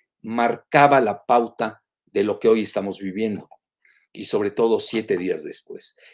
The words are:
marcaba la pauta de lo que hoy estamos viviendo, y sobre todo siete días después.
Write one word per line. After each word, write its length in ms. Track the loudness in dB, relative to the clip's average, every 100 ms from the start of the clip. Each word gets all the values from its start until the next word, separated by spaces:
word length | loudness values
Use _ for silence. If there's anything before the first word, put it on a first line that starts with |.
| _ _
marcaba 800 | -6 0 0 -2 0 4 6 6
la 240 | 2 -2
pauta 580 | 2 2 2 -4 -8 -8 _ _
de 200 | _ -2
lo 140 | -2 0
que 100 | 2
hoy 140 | 2
estamos 360 | 0 -4 -6 -6
viviendo, 500 | -8 -6 -4 -6 -12 _ _ _ _ _ _ -14
y 100 | -4
sobre 260 | -2 -2
todo 260 | 0 2 2
siete 400 | -2 -4 -2 -2
días 240 | -2 -6
después. 540 | -8 -14 -16 -18 -18 -20 -20